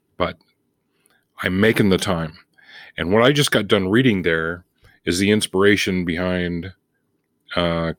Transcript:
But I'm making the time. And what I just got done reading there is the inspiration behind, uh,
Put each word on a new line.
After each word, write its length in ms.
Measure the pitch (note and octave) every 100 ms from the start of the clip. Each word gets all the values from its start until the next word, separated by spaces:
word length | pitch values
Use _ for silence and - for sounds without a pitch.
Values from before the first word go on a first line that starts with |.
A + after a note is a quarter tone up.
| _ -
But 220 | F2 - _ _ _ _ _ _ _ _ _ - G2
I'm 140 | F#2
making 300 | A2 A#2 G#2+
the 80 | G2+
time. 400 | - E2+ D#2+ - _ _ - - - -
And 160 | D#2+
what 100 | G#2+
I 120 | B2
just 180 | D3 C#3+
got 160 | B2 G2+
done 220 | G#2 F#2
reading 320 | A2 C3 G2
there 420 | F2 E2 D#2+ F2+ - _ - _
is 160 | - F2
the 100 | G2+
inspiration 760 | G#2+ - F#2 G2+ G2+ - F#2 F2
behind, 680 | E2 F2+ F2+ F2 F2 F#2 - _ _ _ _ _ _ - -
uh, 380 | F2 E2 E2